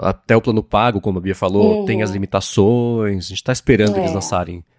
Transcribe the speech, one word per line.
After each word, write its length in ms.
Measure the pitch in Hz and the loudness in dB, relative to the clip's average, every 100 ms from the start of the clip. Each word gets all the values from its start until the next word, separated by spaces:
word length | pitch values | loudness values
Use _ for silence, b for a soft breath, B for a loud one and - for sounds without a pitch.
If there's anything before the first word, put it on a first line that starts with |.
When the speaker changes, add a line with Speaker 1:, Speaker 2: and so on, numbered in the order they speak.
Speaker 1:
até 340 | - - - 117 | -2 -4 0 2
o 60 | |
plano 200 | - 110 | 2 -2
pago, 380 | - 104 120 101 | 0 0 0 0
como 180 | 104 92 | -4 -4
a 40 | |
Bia 120 | 92 | -4
falou, 460 | 92 95 101 104 214 | -2 0 2 2 2
Speaker 2:
Uhum. 40 | 202 | -2
Speaker 1:
tem 160 | 110 | -2
as 80 | 107 | -2
limitações, 1160 | 98 98 95 - - 101 120 120 117 107 98 87 | -4 -4 -4 -2 2 4 2 0 -2 -2 -4 -6
a 20 | |
gente 140 | 95 | -8
tá 80 | - | -6
esperando 440 | 127 - 117 208 202 | -4 2 4 4 2
eles 140 | 175 | -2
Speaker 2:
É. 40 | |
Speaker 1:
lançarem, 500 | 101 - 92 85 87 - | -2 -2 -4 -4 -10 -18